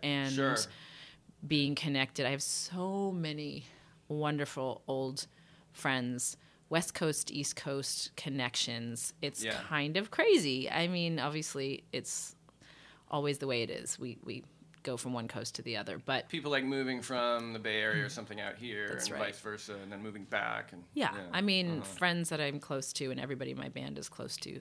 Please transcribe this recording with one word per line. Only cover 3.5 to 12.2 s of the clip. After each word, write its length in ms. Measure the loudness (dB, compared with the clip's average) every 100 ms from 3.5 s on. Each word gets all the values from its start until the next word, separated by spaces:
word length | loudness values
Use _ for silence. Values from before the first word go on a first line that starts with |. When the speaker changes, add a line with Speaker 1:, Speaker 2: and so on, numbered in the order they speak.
| -8 -10 -18 -20 -16 -6
Speaker 1:
wonderful 720 | 0 2 2 0 0 -2 -2 -2
old 400 | 0 0 -2 -8 -12 -20 -20 -20
friends, 640 | -2 2 2 2 0 -2 -4 -12 -20 0
West 260 | 2 2
Coast, 360 | 2 2 2 -2
East 260 | -2 -2 -2
Coast 560 | -2 -2 0 -2 -4 -6
connections. 960 | -4 0 0 0 0 -2 -4 -2 -4 -2
It's 200 | -4 -2
Speaker 2:
Yeah. 100 | -2 -2 0
Speaker 1:
kind 280 | 0 2 0
of 140 | 0
crazy. 600 | 4 8 8 8 2 2
I 180 | 2 2
mean, 300 | 2 2 2
obviously, 640 | 0 0 -2 -2 -2 -4 -6
it's 420 | -6 -4 -6